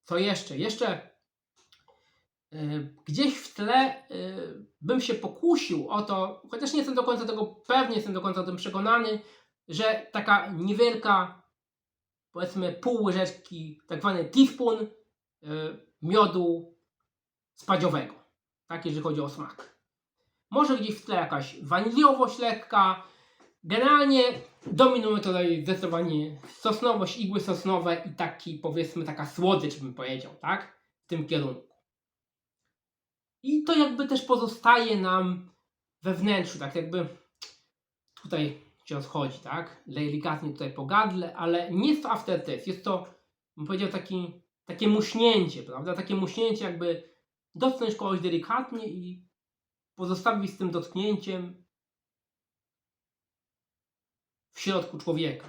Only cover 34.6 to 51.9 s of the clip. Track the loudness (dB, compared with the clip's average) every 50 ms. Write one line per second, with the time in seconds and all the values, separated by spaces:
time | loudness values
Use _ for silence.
34.6 | 6 6 6 6 6 2 2 0 2 2 2 2 2 0 -2 -4 -8 -16 _ _
35.6 | _ _ _ _ _ _ _ _ -4 -2 -2 0 2 2 2 2 0 -2 -6 -8
36.6 | -8 -6 -4 -4 -4 -2 -2 -4 -4 -4 -6 -14 _ _ _ -20 -20 -20 -20 _
37.6 | _ _ _ _ _ _ _ _ _ _ _ -20 -12 -6 -4 -2 -2 -4 -6 -10
38.6 | -18 _ _ _ _ -10 -10 -10 -8 -6 -6 -6 -6 -6 -8 -12 -12 -10 -8 -8
39.6 | -8 -10 -16 -20 -18 -12 -8 -6 -4 -4 -4 -4 -4 -4 -6 -4 -6 -8 -8 -8
40.6 | -10 -10 -10 -10 -6 0 2 2 2 2 0 -4 -6 -6 -6 -4 -2 0 0 0
41.6 | 0 -2 0 2 2 2 2 2 0 -2 -4 -4 -2 -2 -2 -2 -2 -4 -8 -8
42.6 | -6 -8 -10 -6 -4 -4 -4 -4 -4 -8 -20 _ _ _ _ _ _ _ _ -12
43.6 | -8 -6 -4 -2 -2 -2 -4 -6 -8 -6 -6 -6 -6 -6 -10 -16 _ _ _ _
44.6 | _ -14 -6 0 2 4 4 4 2 0 2 4 4 6 6 6 2 2 -2 -8
45.6 | -12 -12 -12 -10 -6 -6 -4 -4 -4 -2 -2 -2 -2 -2 -2 -2 0 0 0 -2
46.6 | -4 -6 -6 -4 -2 -2 -2 -4 -6 -16 _ _ _ _ _ _ _ _ -6 0
47.6 | 0 0 0 0 -2 -4 -4 -4 -2 -2 -2 -2 -2 -2 -2 -2 -2 -2 -2 -2
48.6 | -2 -4 -8 -8 -8 -8 -10 -10 -12 -12 -14 -16 -18 _ _ _ _ _ _ _
49.6 | _ _ _ _ _ _ _ -8 -4 -4 -2 0 2 0 2 2 -2 -4 -6 -4
50.6 | -4 -2 -2 -4 -6 -4 -4 -2 0 0 0 -2 -2 -6 -6 -6 -8 -10 -12 -18
51.6 | _ _ _ _ _ _